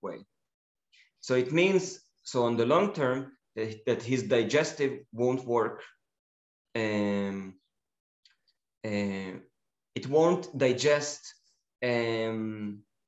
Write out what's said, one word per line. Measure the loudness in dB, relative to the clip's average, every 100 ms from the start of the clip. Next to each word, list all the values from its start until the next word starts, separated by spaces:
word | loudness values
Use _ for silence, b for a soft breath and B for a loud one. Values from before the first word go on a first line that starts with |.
way. | -10 -10 -14 _ _ _ _ _ _ b b _
So | 0 0
it | 2
means, | 4 4 4 0 -6 _ _
so | -6 0
on | 2 2
the | 4
long | 4 2
term, | 0 0 0 -4 -14 _ -8
that, | -6 -4 -2
that | -2
his | 0 -2
digestive | 2 2 2 2 0 0 -2 -2 -10
won't | -2 0 0 0
work, | 0 0 -4 -16 _ _ _ _ _ _ _ _ -4
um, | -2 0 0 0 -2 -6 -10 -16 _ _ _ _ _ _ _ _ _ _ _ _ -6
uh, | -2 -2 -4 -8 -12 -16 _ _ _ _ -10
it | 0
won't | 4 4 2 -2 0
digest, | 2 2 2 2 0 -8 -16 -20 _ _ _ _
um, | 0 0 0 -2 -2 -4 -6 -6 -8 -10 -16 _